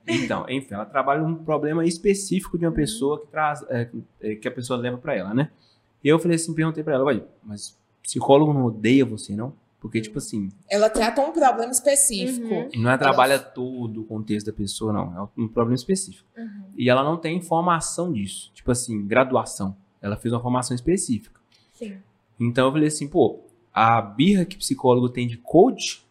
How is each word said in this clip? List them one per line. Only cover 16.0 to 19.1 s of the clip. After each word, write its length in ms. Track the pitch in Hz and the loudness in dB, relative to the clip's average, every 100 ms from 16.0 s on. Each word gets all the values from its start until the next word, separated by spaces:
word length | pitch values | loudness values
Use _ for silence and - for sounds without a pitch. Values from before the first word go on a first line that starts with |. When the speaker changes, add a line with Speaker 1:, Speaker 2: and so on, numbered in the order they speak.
| - - _ 233 | -2 -14 _ -16
Speaker 2:
Uhum. 260 | 226 202 190 - | -14 -14 -16 -2
Speaker 1:
E 120 | 123 | 2
ela 140 | 127 | 4
não 140 | 143 165 | 2 -2
tem 240 | 160 175 | -4 -6
formação 720 | 175 165 180 165 - - 175 | -2 0 2 0 -2 -4 -4
disso. 360 | 120 98 - - | -2 -6 -10 -18
Tipo 180 | _ - | _ -2
assim, 340 | 123 - 107 | -2 -2 -6
graduação. 720 | 101 | 2